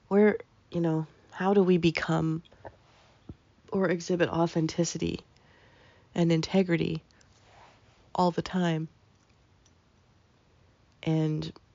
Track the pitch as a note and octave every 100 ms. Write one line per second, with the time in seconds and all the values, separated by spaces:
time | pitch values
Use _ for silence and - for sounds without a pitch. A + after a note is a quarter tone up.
0 | _ G3 G#3 - - _ _ F3 E3+ D#3+
1 | D#3 - _ - F#3 G3+ F#3 F3+ E3 D#3
2 | - E3 D#3+ D#3+ - - - - _ _
3 | _ _ - - _ _ - G3 F#3 E3+
4 | - F3+ F3 E3 E3+ E3+ D#3 - E3 E3
5 | E3+ - - _ _ _ _ _ - _
6 | _ - E3+ E3 D#3+ F#3+ F3+ E3+ E3 D#3+
7 | - _ _ _ _ - - _ _ _
8 | _ - F3+ E3+ - F#3 F3 D#3+ D#3+ _
9 | _ _ _ _ _ _ _ _ _ _
10 | _ _ _ _ _ _ _ _ _ _
11 | - D#3+ D#3 D#3 D#3 - _